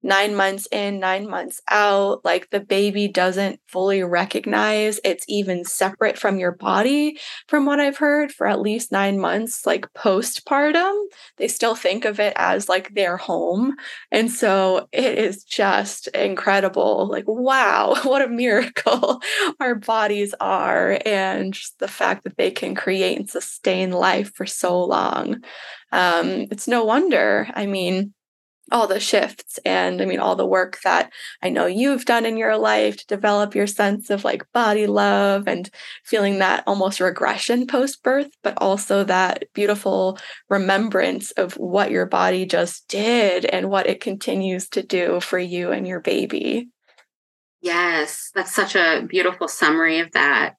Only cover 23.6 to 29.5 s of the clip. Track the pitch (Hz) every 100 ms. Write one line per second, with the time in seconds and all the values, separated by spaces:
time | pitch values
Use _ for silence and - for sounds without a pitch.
23.6 | - 185 185 180 185 185 202 - 196 -
24.6 | 180 180 180 - - - - 240 - -
25.6 | - - _ - 180 170 175 190 - 202
26.6 | - 240 220 240 370 226 104 98 220 -
27.6 | 202 190 175 185 202 _ _ _ _ _
28.6 | - 240 214 190 - 208 - - -